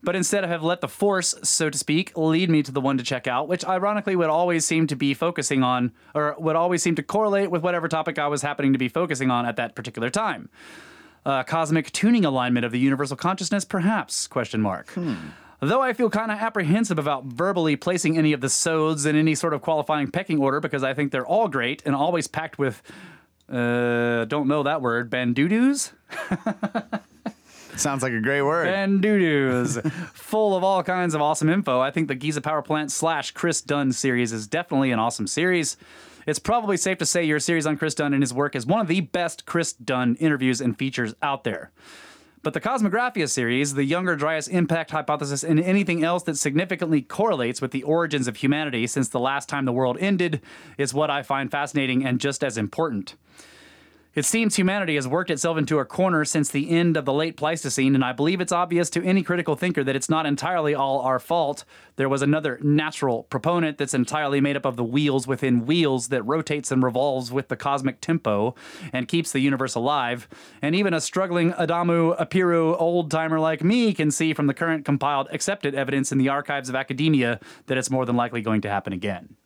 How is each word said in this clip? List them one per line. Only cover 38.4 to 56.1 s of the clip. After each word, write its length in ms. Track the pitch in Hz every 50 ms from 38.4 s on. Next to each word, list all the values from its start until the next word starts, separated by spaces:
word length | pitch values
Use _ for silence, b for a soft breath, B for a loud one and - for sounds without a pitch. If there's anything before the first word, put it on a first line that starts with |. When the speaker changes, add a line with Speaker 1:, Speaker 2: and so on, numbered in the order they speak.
| 143 143 -
Speaker 1:
is 80 | 135 120
one 140 | 123 185 226
of 80 | 214 160
the 120 | 165 190
best 420 | 170 127 - 180 175 170 - - -
Chris 300 | - - 170 165 - -
Dunn 420 | _ 120 - 131 127 127 120 117
interviews 440 | - 160 160 147 135 131 127 127 113
and 140 | 135 123 110
features 380 | - 135 135 127 - 120 107 113 _
out 220 | - 147 139 131 _
there. 260 | 120 98 85 - - B B B B B B B B B B B B B B
But 120 | - 156 -
the 60 | 156
Cosmographia 680 | - 220 262 269 220 196 175 226 240 247 240 214 160 131
series, 460 | - - 123 117 120 131 143 143 139
the 100 | 139 139
Younger 320 | 139 160 180 185 180 170
Dryas 320 | 147 143 156 160 156 143 -
Impact 440 | 185 180 170 143 165 165 160 -
Hypothesis, 500 | - 156 - - 151 147 147 139 143 131 -
and 160 | 165 160 156
anything 420 | 170 180 190 202 196 165 170 170
else 200 | 156 165 175 180 175
that 140 | - 156 143
significantly 640 | - 151 135 156 185 175 185 165 180 160 160 147
correlates 580 | 127 _ - - 202 226 190 139 120 117 123 -
with 120 | 135 131
the 100 | - 135
origins 440 | 131 147 156 170 170 165 147 143 127 123
of 80 | 110
humanity 500 | - - 135 143 151 156 147 123 113 113
since 220 | 120 - 139 131 -
the 120 | - 127
last 280 | 120 131 139 143 - -
time 160 | - 143 135
the 60 | 131
world 260 | 120 127 131 127 123 139
ended 400 | 180 196 196 180 180 170 156 143 B B B B B B B B
is 160 | 139 135 127
what 160 | 143 151 147
I 120 | 143 143
find 280 | 127 - 139 135 135 -
fascinating 560 | - 143 143 139 - 147 135 127 127 123 135
and 140 | 131 123 123
just 220 | - 143 135 -
as 140 | - 135 107
important. 600 | 113 107 101 - - 165 156 120 101 95 - - _ B B B B B B B B B B B B B B B B B B B
It 100 | 156 139
seems 320 | - - 226 226 214 -
humanity 380 | - 185 180 190 208 196 170 156
has 120 | 147 131
worked 240 | 127 135 175 180 160
itself 280 | 170 135 - 170 165 160
into 200 | 151 123 156 147
a 60 | 131
corner 400 | - - - 185 190